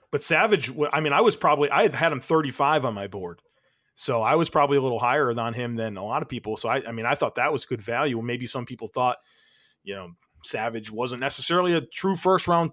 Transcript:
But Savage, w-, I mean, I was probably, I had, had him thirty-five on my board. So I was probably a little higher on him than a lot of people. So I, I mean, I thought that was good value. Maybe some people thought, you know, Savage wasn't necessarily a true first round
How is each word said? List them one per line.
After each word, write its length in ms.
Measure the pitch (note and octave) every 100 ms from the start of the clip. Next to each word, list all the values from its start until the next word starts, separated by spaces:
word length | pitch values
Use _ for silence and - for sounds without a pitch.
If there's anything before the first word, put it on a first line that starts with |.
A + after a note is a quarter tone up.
| _
But 140 | C#3+
Savage, 440 | - D#3+ G#3+ F#3 C3
w-, 200 | D3+ D3
I 80 | D3+
mean, 120 | D3+
I 80 | C#3
was 160 | A#3 -
probably, 340 | D#3+ C#3+ C#3+
I 120 | D3+
had, 120 | G#3+
had 180 | C3 E3
him 80 | C3+
thirty-five 640 | - D#3+ C#3 C3+ C#3+ D#3
on 100 | B2+
my 120 | G2+ G2
board. 360 | G2 F2 E2+ _ _ _ _ _
So 280 | - - A#2
I 140 | A2 D#3+
was 120 | D#3+
probably 280 | D#3 C#3+ C#3
a 40 |
little 200 | C3 A2+
higher 280 | A#2+ D3 B2+ A#2
on 180 | A#2
him 200 | A#2 A#2+
than 220 | A2+ A2 G2
a 80 |
lot 180 | G#2 C#3
of 60 | -
people. 280 | B2 G#2+ G#2+
So 120 | A2+
I, 140 | C3+ A#2
I 60 |
mean, 120 | A2+
I 120 | A#2 C#3+
thought 180 | A#2
that 180 | B2 C#3+
was 120 | C3+
good 180 | - A2+
value. 400 | A2+ A#2+ D3 A2+
Maybe 240 | A#2+ B2 A#2+
some 180 | C3
people 220 | A#2+ B2 A2
thought, 300 | B2+ B2 - _ _ _ _ _ _
you 100 | G2
know, 180 | G2 F2+ F2 _ _
Savage 440 | - A2+ A#2 A2+ G#2+
wasn't 320 | G#2+ B2 B2
necessarily 540 | C3+ - D3 F3+ F3+
a 60 | E3
true 340 | C3 - G3
first 320 | F3 F#3 F#3+ F#3
round 240 | E3+ D#3+